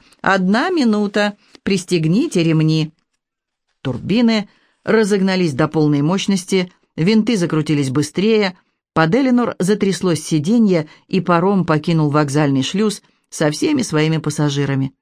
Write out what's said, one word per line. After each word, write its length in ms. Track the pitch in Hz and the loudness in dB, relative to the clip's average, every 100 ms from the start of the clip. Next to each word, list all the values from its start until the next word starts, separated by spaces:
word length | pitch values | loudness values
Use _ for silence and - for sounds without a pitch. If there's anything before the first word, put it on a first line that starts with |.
| - _ | -10 _
"Одна 480 | - 190 185 220 349 | -2 0 2 0 0
минута! 680 | 349 240 208 202 208 208 202 _ - | 0 0 0 -2 -2 -4 -6 _ -10
Пристегните 800 | - 190 - 180 156 190 330 180 | -4 -4 -2 -2 2 0 0 0
ремни!" 500 | 165 160 156 156 156 _ _ _ _ _ _ _ _ _ | 2 2 2 0 -2 _ _ _ _ _ _ _ _ _
Турбины 680 | 135 113 113 214 233 220 202 _ _ _ | -8 -8 -2 0 2 0 -4 _ _ _
разогнались 720 | - 226 208 202 190 185 175 | -2 0 2 0 0 0 0
до 140 | 127 156 | 0 -2
полной 340 | 160 151 147 | 2 2 2
мощности, 680 | 151 190 - 190 - 190 180 _ _ - | 0 0 0 -2 0 -2 -2 _ _ -2
винты 420 | 165 220 214 220 | 2 2 2 0
закрутились 520 | 170 156 156 147 135 | 0 -2 0 0 0
быстрее, 640 | 123 - - 208 214 196 - _ _ _ | -2 -2 -2 0 2 0 -6 _ _ _
под 220 | - 160 | -2 2
Элинор 420 | 226 262 247 233 - | 2 2 0 0 -2
затряслось 640 | 185 208 196 185 180 160 | -2 0 0 -2 -2 -2
сиденье, 640 | - 156 147 240 214 170 151 - _ | -2 -2 0 2 4 2 -2 -14 _
и 120 | 185 | -4
паром 440 | 180 170 190 196 | 2 2 2 0
покинул 460 | 170 156 165 160 151 | 0 0 0 0 2
вокзальный 520 | 147 147 143 147 135 | 0 0 0 2 0
шлюз — 400 | 131 190 214 208 _ _ _ | -2 -2 -2 -4 _ _ _
со 160 | - 151 | -4 -2
всеми 320 | 151 302 285 | 0 -2 -2
своими 360 | - 156 156 160 | -2 0 0 0
пассажирами. 760 | 156 143 147 139 139 135 135 - | -4 -2 -2 -2 -2 -2 -4 -8